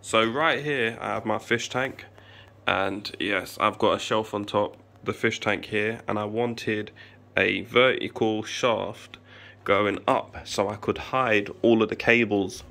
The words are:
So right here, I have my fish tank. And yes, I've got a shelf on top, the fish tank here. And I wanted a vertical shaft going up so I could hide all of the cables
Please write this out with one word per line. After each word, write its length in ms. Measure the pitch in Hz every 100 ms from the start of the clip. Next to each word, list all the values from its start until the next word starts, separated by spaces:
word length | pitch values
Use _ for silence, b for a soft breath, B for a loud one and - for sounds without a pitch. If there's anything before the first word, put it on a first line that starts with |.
So 240 | - 110 113
right 360 | 123 160 127
here, 340 | 147 139 113 107
I 100 | 101
have 140 | 104
my 140 | 110 104
fish 320 | - 117 -
tank. 360 | 127 131 - - B B B B B -
And 500 | 92 98 95 - -
yes, 400 | 95 101 90 -
I've 180 | 104 98
got 160 | 107
a 60 | 95
shelf 340 | - 110 110
on 100 | 107 101
top, 300 | 107 101 - - -
the 100 | -
fish 260 | 110 117 -
tank 260 | - 101 -
here. 360 | 107 107 117 -
And 100 | 104
I 60 |
wanted 680 | 104 107 120 117 - 107 104 B B B - -
a 260 | 95 98
vertical 800 | 98 113 127 113 - - 110 107
shaft 760 | 104 - 127 107 95 - - - B B B B -
going 340 | 98 104 98 -
up 280 | 127 - - -
so 220 | - 101
I 100 | 104
could 200 | - 101
hide 540 | - 131 123 107 101 -
all 220 | 113 113
of 60 | 107
the 60 | -
cables 680 | - 117 110 101 92 - -